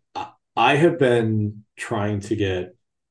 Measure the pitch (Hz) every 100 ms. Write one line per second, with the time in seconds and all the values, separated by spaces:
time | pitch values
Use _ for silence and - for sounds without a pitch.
0 | _ - - - _ - 123 143 170 170
1 | 127 120 110 110 104 107 - - - 113
2 | 104 104 - 104 98 92 90 _ _ _
3 | _